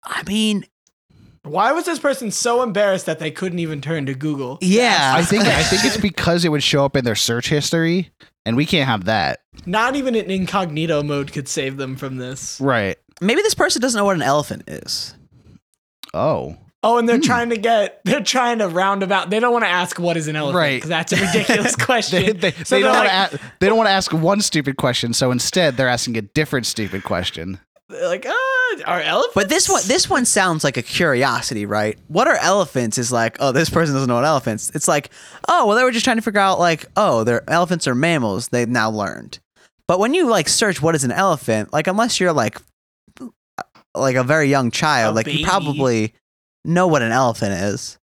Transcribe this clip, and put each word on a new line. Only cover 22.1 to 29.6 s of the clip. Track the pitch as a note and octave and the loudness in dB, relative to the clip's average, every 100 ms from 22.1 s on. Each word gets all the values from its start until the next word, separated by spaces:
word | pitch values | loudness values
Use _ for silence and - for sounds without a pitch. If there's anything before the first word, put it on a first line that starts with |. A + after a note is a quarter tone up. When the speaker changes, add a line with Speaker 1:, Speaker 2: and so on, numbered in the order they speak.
| F#3 F#3+ | 2 2
Speaker 3:
They, | |
they, | G#3 F#3 D#3+ | 2 -2 -2
Speaker 2:
So | D#3+ B3+ | 0 2
Speaker 3:
they | |
Speaker 2:
they're | C4 | 4
Speaker 3:
don't | - - | 4 4
wanna | |
Speaker 2:
like | F#3 G3 | 2 0
Speaker 3:
a-, | C#3+ - - | -4 -12 0
they | F#3+ | 2
don't | A3 | 4
wanna | G#3+ | 4
ask | F#3+ F#3 | 2 0
one | D#3+ D#3+ G3+ | 0 2 2
stupid | G3+ D#3+ C#3 C3 | 0 0 -2 -2
question, | C3 A#2+ A#2+ | -2 0 -2
so | A#2 C3 | 0 0
instead | B2 - - E3 B2 | 0 0 2 2 2
they're | C3 | 0
asking | A#2+ - A2+ | 0 -2 -4
a | |
different | G2+ - D3+ C3+ A2+ | -4 -2 0 -2 -4
stupid | - G2+ F#2+ | -4 -6 -6
question. | - F2+ F#2 - E2+ F#2+ _ _ _ | -4 -4 -4 -8 -12 -12 _ _ _
Speaker 2:
They're | G#3+ F3 | -6 -4
like, | F#3 A#3+ | -4 -4
"Uh, | G#4+ C5 C5 B4+ G4 - | -4 -2 -2 -2 -4 -4
are | F3 | -2
elephants?" | D#3 F3 A#4+ D4+ | 0 0 0 0
Speaker 1:
But | G3 | 2
this | E4 | 2